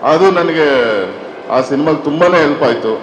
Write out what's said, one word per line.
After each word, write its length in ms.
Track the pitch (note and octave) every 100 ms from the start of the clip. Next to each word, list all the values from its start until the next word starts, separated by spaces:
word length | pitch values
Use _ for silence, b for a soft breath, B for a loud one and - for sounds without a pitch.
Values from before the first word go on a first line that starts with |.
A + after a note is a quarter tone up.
| C3+
ಅದು 240 | D#3+ F#3+
ನನಗೆ 360 | F3+ E3+ D#3+ D3+ C3 A#2 G#2 F#2 G2 - - -
ಆ 100 | B2
ಸಿನಿಮಾಗೆ 440 | C3 C#3 D#3 D3+
ತುಂಬಾನೇ 340 | D3 D3+ F3 F3
ಹೆಲ್ಪ್ 240 | D3+ C#3+
ಆಯ್ತು. 380 | C3+ A#2 A2+ G#2+